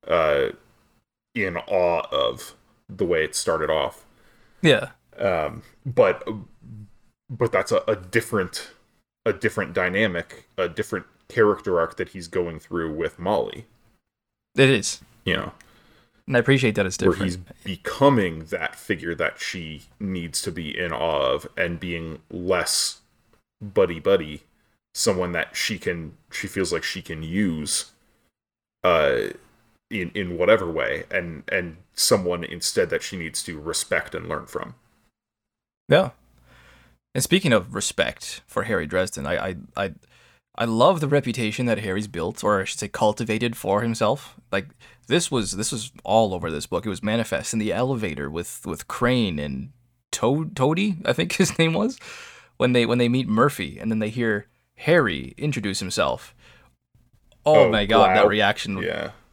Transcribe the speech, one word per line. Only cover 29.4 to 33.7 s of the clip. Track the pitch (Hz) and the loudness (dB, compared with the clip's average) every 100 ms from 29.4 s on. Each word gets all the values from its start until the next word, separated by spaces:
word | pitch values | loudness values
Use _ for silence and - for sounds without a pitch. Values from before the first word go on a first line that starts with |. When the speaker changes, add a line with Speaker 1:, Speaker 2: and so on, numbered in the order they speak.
| _ _ _ _ _ | _ _ _ _ _
Speaker 1:
in, | 107 87 | -6 -6
in | 104 92 87 | -4 -6 0
whatever | 87 110 90 | 4 4 4
way, | 80 60 73 87 | -2 -2 -4 -4
and, | 98 87 76 - | -6 -6 -10 -4
and | 98 87 80 _ - | -4 -4 -12 _ -2
someone | - 107 90 87 | 2 2 2 -4
instead | 85 87 - - 76 | -6 -6 -4 0 0
that | 82 | -2
she | - 95 | -6 -8
needs | 82 - | -8 -8
to | - 78 | -8 -8
respect | 76 | -6